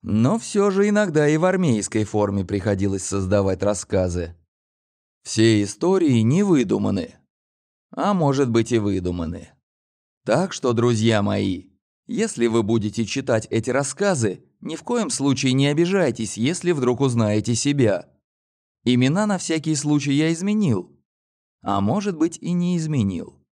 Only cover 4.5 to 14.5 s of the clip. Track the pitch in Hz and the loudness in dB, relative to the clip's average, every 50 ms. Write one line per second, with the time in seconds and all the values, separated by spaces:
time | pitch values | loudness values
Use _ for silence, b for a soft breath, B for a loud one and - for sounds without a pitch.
4.5 | _ _ _ _ _ _ _ _ _ _ _ _ _ _ _ - - 110 110 117 | _ _ _ _ _ _ _ _ _ _ _ _ _ _ _ -8 0 4 4 4
5.5 | 113 104 101 98 - _ - 175 190 190 180 151 127 117 110 113 139 180 208 202 | 4 4 2 -2 -4 _ 0 2 2 2 2 4 4 4 4 4 2 2 4 4
6.5 | 175 143 120 90 110 104 104 101 98 95 82 - - _ _ _ _ _ _ _ | 4 2 2 2 0 -2 0 -2 -2 -2 -4 -8 -12 _ _ _ _ _ _ _
7.5 | _ _ _ _ _ _ _ _ - - 156 196 208 185 160 139 135 135 143 123 | _ _ _ _ _ _ _ _ -8 -4 -2 0 0 2 2 2 2 2 0 2
8.5 | 113 117 113 - 123 113 104 101 98 95 90 90 90 90 85 78 85 87 - - | 2 0 2 2 0 0 0 0 -2 -2 -2 -4 -4 -4 -6 -8 -8 -12 -14 -18
9.5 | _ _ _ _ _ _ _ _ _ _ _ _ _ _ _ - 107 - 190 185 | _ _ _ _ _ _ _ _ _ _ _ _ _ _ _ 0 0 2 0 -2
10.5 | - - - 127 120 110 117 120 120 107 110 113 110 107 101 101 101 101 101 98 | -4 -4 -2 0 0 2 2 2 2 2 2 2 2 2 2 0 0 0 0 -2
11.5 | 95 - - - _ _ _ _ _ _ _ - - - 214 220 - - 117 117 | -4 -6 -8 -16 _ _ _ _ _ _ _ -8 -4 -4 -2 -4 -2 0 0 2
12.5 | 110 117 110 98 117 113 98 107 101 - 117 98 - 139 131 - 123 110 - - | 2 0 0 2 0 0 0 -2 -4 -4 -4 -4 -4 -6 -2 0 -2 -2 0 -2
13.5 | - 113 110 127 120 135 139 135 - - 202 202 185 139 113 104 90 - _ _ | -4 -4 -2 0 -2 -2 -2 -2 -4 -2 0 0 0 2 0 -2 -2 -4 _ _